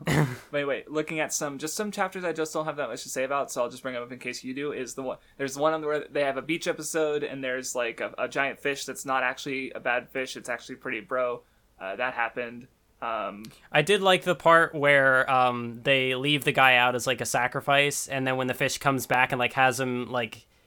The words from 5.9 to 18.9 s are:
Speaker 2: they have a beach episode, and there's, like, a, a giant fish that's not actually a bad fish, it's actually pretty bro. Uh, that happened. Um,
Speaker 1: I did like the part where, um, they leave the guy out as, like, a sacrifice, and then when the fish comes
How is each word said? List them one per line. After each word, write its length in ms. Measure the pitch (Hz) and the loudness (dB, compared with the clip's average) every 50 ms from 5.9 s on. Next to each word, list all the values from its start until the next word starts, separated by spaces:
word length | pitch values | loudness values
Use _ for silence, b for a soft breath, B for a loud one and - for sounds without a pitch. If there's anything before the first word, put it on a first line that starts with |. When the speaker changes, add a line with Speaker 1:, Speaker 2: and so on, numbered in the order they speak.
| 151 147 - | -2 -2 -4
Speaker 2:
they 140 | - 135 143 143 | -4 -2 0 0
have 140 | 139 131 | 0 0
a 60 | 131 131 | -4 -4
beach 240 | 143 165 160 - | -4 -4 -2 -2
episode, 560 | 180 160 - 156 151 - 160 156 151 147 147 143 | -4 -4 -4 -6 -4 0 0 0 0 0 -2 -4
and 200 | - 135 135 135 | -4 -6 -6 -6
there's, 320 | 127 127 131 127 - - | -4 -4 -4 -6 -4 -4
like, 240 | 127 120 113 113 - | -2 -2 -2 -2 -4
a, 140 | 113 104 - - | -6 -6 -4 -4
a 100 | 120 123 | -6 -2
giant 300 | - 143 139 135 117 - | 0 0 0 0 -2 -2
fish 260 | - 143 139 139 - | -4 -4 -2 -2 -6
that's 180 | - 127 - - | -10 -10 -10 -4
not 200 | 139 131 131 127 | -2 0 0 0
actually 480 | 127 131 - - 143 135 135 131 123 | 0 -2 -4 -6 -6 -6 -6 -6 -8
a 80 | - - | -10 -6
bad 260 | - 131 120 123 117 - | -2 0 0 0 -2 -4
fish, 280 | - 135 131 131 - | -6 -6 -6 -6 -8
it's 100 | 127 101 | -12 -8
actually 280 | - 120 113 - - 131 | -8 -8 -8 -8 -14 -16
pretty 260 | - - 131 123 110 | -10 -8 -6 -6 -6
bro. 400 | 101 - 135 127 127 123 120 120 - _ _ _ _ _ _ _ | -6 -4 -2 -2 0 -2 -2 -6 -10 _ _ _ _ _ _ _
Uh, 140 | 98 95 98 | -10 -8 -4
that 160 | 104 123 127 123 | -4 -4 -4 -2
happened. 540 | 120 117 113 - 127 123 117 120 120 127 - _ _ _ _ _ _ | -2 -4 -4 -4 -6 -8 -8 -10 -14 -18 -20 _ _ _ _ _ _
Um, 440 | 127 117 113 107 101 101 101 101 110 - b b b b | -6 -4 -4 -4 -4 -6 -8 -10 -16 -18 b b b b
Speaker 1:
I 100 | - 151 | 0 2
did 200 | 156 151 202 202 190 | 4 4 2 4 6
like 200 | 196 185 180 180 | 4 4 4 4
the 120 | 180 175 | 0 -2
part 400 | - - 165 165 165 165 156 165 | 2 6 6 8 8 6 4 0
where, 540 | 151 139 143 143 139 135 135 131 127 131 - | 2 4 6 6 8 6 6 6 4 4 4
um, 520 | 131 127 127 123 120 120 120 117 117 120 | 4 4 4 4 2 0 -4 -6 -8 -4
they 320 | 120 139 139 131 131 131 131 | 2 2 4 4 4 2 0
leave 300 | 127 131 147 147 143 - | 0 2 2 2 2 2
the 80 | 151 | 2
guy 240 | 127 143 135 131 127 | 4 6 8 8 8
out 160 | 123 123 127 123 | 8 6 6 4
as, 140 | 123 113 | 2 0
like, 120 | 135 127 117 | 0 -2 -2
a 60 | 120 | -2
sacrifice, 840 | - - 127 120 123 - 139 - - 139 143 143 143 135 - - | 0 0 0 0 0 -2 -2 2 4 4 4 4 2 0 -4 -6
and 200 | - 139 135 131 | -4 -4 -2 0
then 100 | 131 131 | 0 0
when 80 | 131 127 | 0 0
the 80 | 127 127 | -2 -2
fish 240 | - 143 131 - | -2 -2 -2 -2
comes 300 | - - 143 | 0 0 0